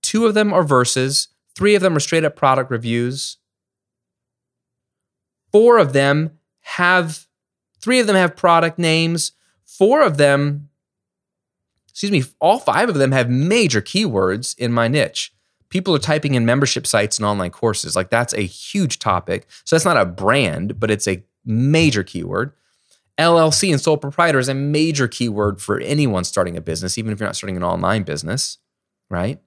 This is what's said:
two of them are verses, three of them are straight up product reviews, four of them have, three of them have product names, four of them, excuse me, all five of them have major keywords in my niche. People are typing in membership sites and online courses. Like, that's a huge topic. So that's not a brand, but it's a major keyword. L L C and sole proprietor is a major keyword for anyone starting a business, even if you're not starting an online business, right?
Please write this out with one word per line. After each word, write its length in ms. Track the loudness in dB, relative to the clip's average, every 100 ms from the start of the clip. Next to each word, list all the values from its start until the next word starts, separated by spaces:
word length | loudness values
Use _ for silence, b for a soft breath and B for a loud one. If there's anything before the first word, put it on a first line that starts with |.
two 240 | -2 0 2
of 80 |
them 200 | 2 2
are 100 | 2
verses, 640 | 4 2 2 0 -2 -2 -6 _ _ -2
three 200 | 2 4
of 60 |
them 140 | 2 0
are 40 |
straight 240 | 0 0
up 140 | 0 0
product 340 | 2 2 0
reviews, 640 | -4 -2 -2 -2 -6 -12 -14 _ _ _ _ _ _ _ _ _ _ _ _ _ _ _ _ _ _ _ _ _
four 260 | 4 6 6
of 140 | 4
them 480 | 2 2 0 -2 _ _ _
have, 680 | -14 -2 2 2 0 -8 _ _ _ _ _ _
three 180 | 0 2
of 80 | 4
them 80 | 4
have 220 | 2 2
product 420 | 4 4 2 0
names, 540 | 0 2 0 -2 -6 _ _ _ _
four 360 | 0 2 4
of 140 | 2 4
them, 540 | 4 4 0 -4 -12 _ _ _ _ _ _ _ _ _ _ _ _
excuse 220 | -8 -2
me, 120 | 0 -2 _
all 200 | 0 2
five 280 | 0 0 0
of 80 | 2
them 160 | 2
have 180 | 2 0
major 520 | 0 2 2 2 0
keywords 760 | -2 -2 -2 0 0 -2 -6 -6
in 140 | -2
my 160 | 0 0
niche. 460 | 0 -2 -4 -12 _ _ _ _
People 260 | -6 -2
are 60 | -2
typing 340 | 0 -2 0
in 120 | 0 2
membership 420 | 2 0 -2 -2
sites 300 | 0 0 -2
and 80 | -2
online 260 | -2 -6
courses. 420 | -4 -4 -4 -4
Like, 160 | -4 -2
that's 240 | -2 -2
a 100 | -4
huge 560 | -6 -8 -8 -4 -4 -4
topic. 480 | -2 -2 -2 -8 _ B -2
So 100 | 0
that's 80 |
not 140 | 2 0
a 80 | 0
brand, 760 | -2 0 2 0 -2 -8 -4
but 100 | -2
it's 200 | -2 -2
a 140 | -6 _ _
major 600 | -6 -2 2 2 2 0
keyword. 500 | -4 -8 -6 -6 -6 _ _ _ _ _ _ 0
L 200 | 4 4
L 140 | 4
C 180 | 2 0
and 120 | 0
sole 160 | 0 -2
proprietor 420 | -2 0 2 2
is 80 | 0
a 60 |
major 520 | -2 -2 0 0 0 -2
keyword 560 | -2 -4 0 -2 -2
for 200 | -4 -4
anyone 420 | -2 0 0 0
starting 320 | -2 -2 -4 -4
a 60 |
business, 360 | -8 -6 -6 -6
even 140 | -6
if 80 | -6
you're 80 | -6
not 80 | -8
starting 220 | -8 -6
an 60 |
online 400 | -4 -2 -2 -2
business, 560 | -2 -6 -6 -6 -6 -10 _ _ _ _ _
right? 320 | -6 -6 -8